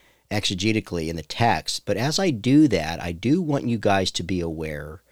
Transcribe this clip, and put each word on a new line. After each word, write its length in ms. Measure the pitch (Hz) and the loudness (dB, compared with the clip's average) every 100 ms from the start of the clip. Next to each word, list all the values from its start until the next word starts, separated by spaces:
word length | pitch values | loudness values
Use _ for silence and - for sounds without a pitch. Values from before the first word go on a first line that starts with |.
| _ _ _ | _ _ _
exegetically 800 | 104 - 95 104 110 - 87 80 | -4 -2 0 0 0 -2 -4 -4
in 80 | 82 | -6
the 60 | |
text, 600 | - - 117 85 - - | -8 0 2 2 -2 -8
but 140 | - 101 | -4 -2
as 200 | 131 156 | 0 0
I 120 | 196 | 0
do 360 | 117 117 143 151 | 0 4 6 6
that, 340 | 92 76 82 | 4 -2 -4
I 100 | 87 | -6
do 300 | 85 110 170 | -4 0 0
want 240 | 160 139 123 | 0 -2 -2
you 100 | 113 | 0
guys 340 | 104 98 95 | 2 2 2
to 100 | - | -2
be 180 | 87 92 | -2 -2
aware 600 | 85 80 78 73 73 78 _ | -2 -4 -6 -8 -10 -14 _